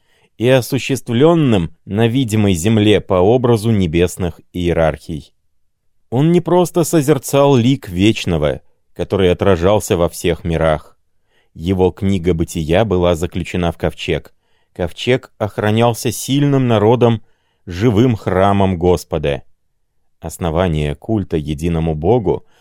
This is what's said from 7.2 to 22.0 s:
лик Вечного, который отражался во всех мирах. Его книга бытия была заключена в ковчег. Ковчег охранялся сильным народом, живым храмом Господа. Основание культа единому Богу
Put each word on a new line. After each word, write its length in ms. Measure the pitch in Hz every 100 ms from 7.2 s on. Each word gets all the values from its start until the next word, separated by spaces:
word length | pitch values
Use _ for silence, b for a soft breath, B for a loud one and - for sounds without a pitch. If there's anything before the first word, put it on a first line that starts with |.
| - 139 143 131
лик 320 | 117 139 -
Вечного, 720 | 87 104 104 98 80 73 64 _ _ _
который 400 | - 87 98 90
отражался 640 | 87 98 85 90 107 - 92
во 140 | 85
всех 340 | - 87 80
мирах. 540 | 85 80 80 76 - _ _ _ _ _ _
Его 360 | - 85 95 92
книга 440 | - 98 98 87
бытия 500 | 82 85 87 76 90
была 300 | 107 90 87
заключена 580 | 82 87 92 85 92 85
в 60 | -
ковчег. 560 | 82 - - 73 - _ _ _ _
Ковчег 580 | - 87 - 120 123 - -
охранялся 760 | 107 - 104 110 120 113 123
сильным 560 | - - 139 143 139 123
народом, 540 | 110 104 120 117 110 - _ _ _
живым 500 | - 87 120 101 131
храмом 640 | 107 107 92 98 101 95 87
Господа. 680 | 90 87 - 82 73 67 - _ _ _ _ _ _ _
Основание 760 | 82 - 87 80 92 76 73
культа 440 | 73 - 110 90 82
единому 560 | 73 73 87 82 82
Богу 500 | 78